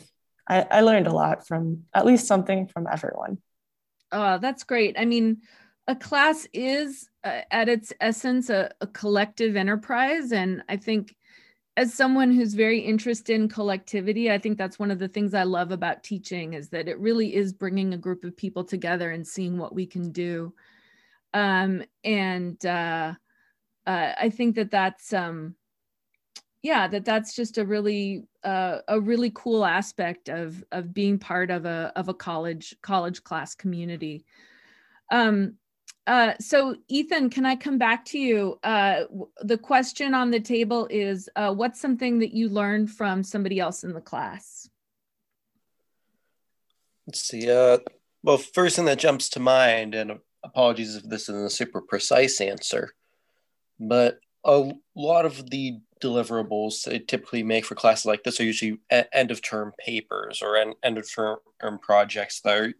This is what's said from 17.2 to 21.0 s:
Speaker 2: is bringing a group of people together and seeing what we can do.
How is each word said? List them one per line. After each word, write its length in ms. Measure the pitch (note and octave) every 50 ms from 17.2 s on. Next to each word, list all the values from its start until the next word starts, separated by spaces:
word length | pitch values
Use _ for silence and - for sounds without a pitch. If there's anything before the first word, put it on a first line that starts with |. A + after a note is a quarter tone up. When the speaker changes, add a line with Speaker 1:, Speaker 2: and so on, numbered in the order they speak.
| A3 G#3 -
Speaker 2:
is 180 | G3+ G3+ F#3+
bringing 400 | G3 - G3 F#3 F#3+ G3 F#3+ F#3+
a 60 | F3+ F3
group 240 | E3 F#3 F3+ F3+
of 140 | - F3+ F3+
people 260 | - - F#3 - F#3
together 480 | F#3 - G3+ F3+ F3 E3+ F3 F3 F3 E3
and 160 | E3 E3 D#3+
seeing 320 | - - G3 F#3 F3 F3+ F3
what 160 | D#3+ - -
we 100 | F#3 F#3
can 280 | F#3 - F3+ F3 E3+
do. 420 | D3+ F3+ F3 F3 E3+ E3 E3 E3+ - _ _ _ _ _ _ _ _ _